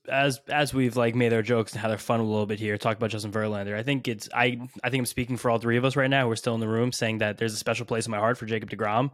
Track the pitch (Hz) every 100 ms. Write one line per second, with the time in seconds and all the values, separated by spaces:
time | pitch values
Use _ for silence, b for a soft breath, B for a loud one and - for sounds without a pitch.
0 | - 131 143 127 - 147 147 131 127 117
1 | 117 117 120 113 107 120 110 - 113 107
2 | - 117 110 107 104 107 107 104 117 110
3 | 113 110 104 107 107 104 101 104 123 139
4 | 123 113 - - 123 120 127 - 127 131
5 | 120 - 123 120 127 117 117 117 131 139
6 | 131 135 123 113 - 113 110 113 123 -
7 | 113 110 107 101 113 107 - 117 117 113
8 | 110 107 110 123 110 113 104 101 107 107
9 | 139